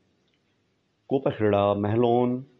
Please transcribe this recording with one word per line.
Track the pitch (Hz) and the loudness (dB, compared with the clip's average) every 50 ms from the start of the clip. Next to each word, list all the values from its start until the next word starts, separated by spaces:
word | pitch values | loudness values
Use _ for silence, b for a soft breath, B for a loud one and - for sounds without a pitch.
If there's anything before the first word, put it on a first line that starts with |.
| _ _ _ _ _ _ _ _ _ _ _ _ _ _ _ _ _ _ _ _ _ - | _ _ _ _ _ _ _ _ _ _ _ _ _ _ _ _ _ _ _ _ _ -4
कोपखेड़ा, | 131 139 - 143 - - 107 104 101 101 101 101 101 | -4 -2 -2 -2 -4 0 0 2 2 2 2 2 0
महलोन, | 101 104 104 107 117 123 120 123 123 123 123 123 127 135 - _ | 0 -2 -2 0 0 2 2 2 2 0 0 -2 -6 -10 -14 _